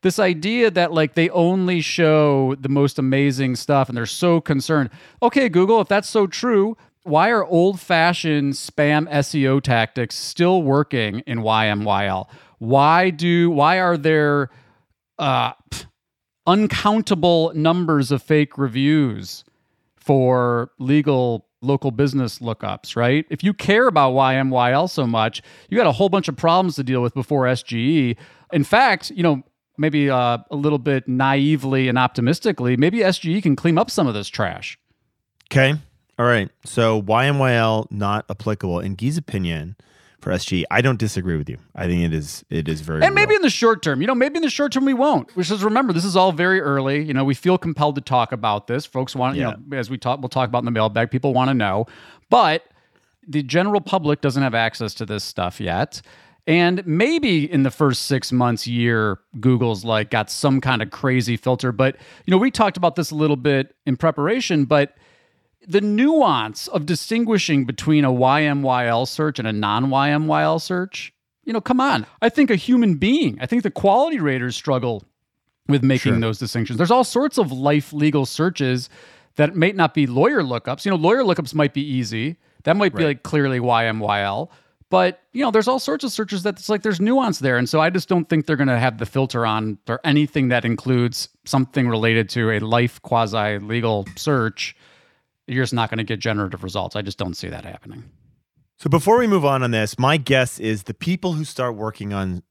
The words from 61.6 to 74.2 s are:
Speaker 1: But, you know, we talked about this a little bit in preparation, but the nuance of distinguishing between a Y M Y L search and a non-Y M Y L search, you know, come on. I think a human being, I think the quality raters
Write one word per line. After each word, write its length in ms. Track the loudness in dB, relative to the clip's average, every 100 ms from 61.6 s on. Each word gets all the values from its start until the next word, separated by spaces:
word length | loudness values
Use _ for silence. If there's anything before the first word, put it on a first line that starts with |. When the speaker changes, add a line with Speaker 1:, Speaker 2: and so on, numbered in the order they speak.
| -2
Speaker 1:
But, 260 | 0 -2 -2 -18 -14
you 60 | 0
know, 80 | 2
we 120 | 2
talked 260 | 2 0 2
about 200 | -2 0
this 140 | -6
a 40 |
little 220 | 0 0 2
bit 400 | 0 0 -2 _ -4
in 100 | 0
preparation, 680 | 0 0 -2 -2 0 0
but 320 | 2 2 0 _ _ _ _ _ _ _ -2
the 140 | -2
nuance 840 | 0 2 2 4 2 0 -4 -10 -6
of 180 | -6 -2
distinguishing 800 | -4 -2 -2 0 0 2 0 0
between 380 | -4 2 2
a 80 | 4
Y 300 | 2 2 2
M 200 | 2 0
Y 240 | 0 0 0
L 200 | 0 -2
search 320 | -4 -4 -2
and 80 | -4
a 60 |
non-Y 580 | -2 0 0 0 0 2
M 160 | 0 0
Y 160 | 0
L 160 | 2 0
search, 540 | -2 -6 -6 -10 -16 _ _ _
you 80 | -6
know, 80 | -6
come 200 | -2 0
on. 260 | 2 -2 -4 _
I 80 | -2
think 200 | 2 2
a 60 | 2
human 380 | 2 2 4
being, 440 | 2 2 2 0 -4
I 60 | -2
think 160 | -2
the 80 | -2
quality 480 | 0 2 4 2
raters 380 | 0